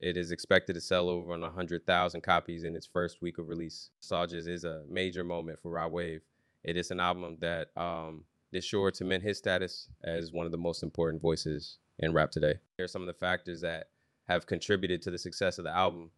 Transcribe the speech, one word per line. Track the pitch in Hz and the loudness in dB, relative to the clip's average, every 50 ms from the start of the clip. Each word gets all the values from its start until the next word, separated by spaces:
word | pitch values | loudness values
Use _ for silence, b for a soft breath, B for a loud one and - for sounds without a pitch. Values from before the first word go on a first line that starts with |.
It | - 87 85 | -4 -2 0
is | 90 87 82 87 | 0 -2 -2 -4
expected | - - - 98 92 - - 92 | -6 2 6 6 6 6 4 0
to | 85 | -4
sell | - - 95 90 87 90 | -2 2 2 4 4 2
over | 90 87 87 85 87 | 0 0 -2 -4 -4
a | 82 85 87 | -4 -4 -4
hundred | 85 90 90 80 85 82 - | -4 -4 -4 -2 -4 -2 2
thousand | - 90 87 92 90 85 85 - | 4 4 4 4 2 0 -2 2
copies | - 90 87 - - 85 82 82 | 4 4 4 4 0 -4 -6 -6
in | 80 85 | -6 -6
its | 82 - | -6 -10
first | - - 92 90 85 - - - | -4 -2 0 0 0 -2 -4 -6
week | 87 82 - | -6 -6 -6
of | 85 80 | -6 -6
release. | 85 82 82 80 - - - - _ _ - | -6 -6 -6 -8 -10 -12 -16 -18 _ _ -8
Nostalgia | - 95 87 87 85 85 85 | -4 0 0 0 0 -2 -6
is | 80 85 87 87 82 | -6 -4 -6 -4 -4
a | 85 80 78 76 73 | -6 -6 -8 -8 -6
major | 82 95 92 92 85 90 90 | -2 -2 0 0 -2 -2 -4
moment | 87 87 85 82 82 78 - | -2 -4 -4 -4 -6 -8 -10
for | - 85 | -8 -6
Rod | 82 85 82 82 80 | -4 -4 -2 -2 -2
Wave. | 87 87 82 80 80 - _ _ _ _ _ _ _ - | -2 -4 -4 -6 -8 -12 _ _ _ _ _ _ _ -6
It | - 85 | -4 -2
is | 87 87 - | -2 -2 -2
an | 92 90 | -2 0
album | 87 90 87 90 90 82 82 80 | 0 0 0 -2 -4 -8 -8 -6
that, | 85 85 85 85 78 - _ | -4 -2 -2 -2 -4 -6 _
um, | - 85 87 85 80 80 80 80 78 80 - _ _ _ _ | -6 -4 -4 -4 -4 -6 -8 -10 -12 -16 -20 _ _ _ _
is | - 92 - | -8 -6 -4
sure | - - 101 98 95 | -2 0 2 2 2
to | - - 92 | 2 0 0
mint | 92 95 92 95 | 0 0 0 0
his | 104 98 - | 0 -2 -2
status | - 107 90 92 95 87 - - - - - - - | 0 0 2 2 0 -2 -4 -8 -14 -16 -18 -10 -6
as | 82 82 85 85 82 82 | -4 -4 -2 -4 -4 -4
one | 85 85 | -4 -2
of | 85 82 | -2 -2
the | 85 | -2
most | 85 85 82 - - | -2 -2 -2 -2 -4
important | 80 - - 85 82 78 78 78 | 2 4 6 6 6 4 4 4
voices | 85 80 78 - 80 76 71 - - - - _ _ _ - | 4 4 4 2 0 -2 -2 -4 -8 -14 -18 _ _ _ 0
in | - 80 82 | 2 4 6
rap | 80 76 73 - | 6 6 4 4
today. | 80 73 73 76 95 - _ _ | 4 4 4 4 2 -2 _ _
Here | - 90 | -6 -6
are | 87 | -6
some | - 98 90 | -4 -6 -8
of | |
the | 87 85 | -8 -6
factors | - 92 90 90 87 - 90 87 80 | -2 0 0 0 0 -2 -6 -8 -4
that | 85 85 82 80 80 - _ _ _ _ _ _ _ | -4 -4 -4 -4 -8 -12 _ _ _ _ _ _ _
have | - 90 87 - | 2 2 2 2
contributed | - 98 85 - - 104 95 95 87 90 82 - | 0 -2 -2 2 4 4 4 4 2 0 -2 -2
to | - 90 | -4 -6
the | 85 | -6
success | - 90 82 - 101 92 90 - | -6 -8 -4 0 0 0 0 0
of | 87 | -4
the | 80 80 | -2 0
album. | 90 92 90 85 85 85 82 - | 2 2 2 2 -2 -8 -14 -18